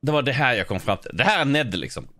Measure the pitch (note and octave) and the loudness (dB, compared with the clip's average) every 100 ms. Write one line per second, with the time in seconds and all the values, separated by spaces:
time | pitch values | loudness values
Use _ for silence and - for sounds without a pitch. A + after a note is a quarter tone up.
0 | C#3 D3+ C3 B2+ C#3 A2+ F2+ G2 - F#2+ | 0 0 2 2 2 2 0 -2 -2 -4
1 | - E2+ C3+ G#3 C#3+ C#3+ C3+ F#2 C2 - | -4 0 2 2 2 2 0 -4 -6 -10
2 | B1+ - | -14 -18